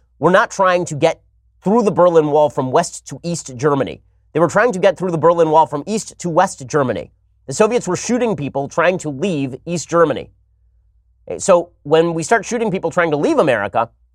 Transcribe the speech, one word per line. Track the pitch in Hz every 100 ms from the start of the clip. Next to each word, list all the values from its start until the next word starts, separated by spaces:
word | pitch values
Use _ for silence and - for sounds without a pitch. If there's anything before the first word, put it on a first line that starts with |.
| _ -
were | 160
not | 185 233
trying | - 185 180 175
to |
get | 147 170 - _ _ _ _
through | 180 226
the | 208
Berlin | 151 180 165 151
Wall | 147 151
from | 147 131
West | 147 175 - -
to | 139
East | 170 170 -
Germany. | 123 147 139 101 71 _ _ _
They | 151
were | 170
trying | 185 240
to | 185
get | 190 -
through | 185
the | 165
Berlin | 156 170 160
Wall | 156 151
from | 147 143
East | 214 - -
to | 175
West | 160 190 - 127
Germany. | 151 131 95 - _ _ _
The | -
Soviets | 143 214 240 -
were | 175
shooting | - 240 233
people | 156 139 139 139
trying | - 165 185
to | 151
leave | 135 196 156 135 127 -
East | 170 -
Germany. | 165 160 107 67 _ _ _ _ _ _ _ _ _ - 87
So | - 175 175 _
when | 147 160 170
we | 165
start | 156 226 -
shooting | 233 226
people | 180 170
trying | 180 170
to | 143
leave | 220 311
America, | 170 113 101 110 113 _ _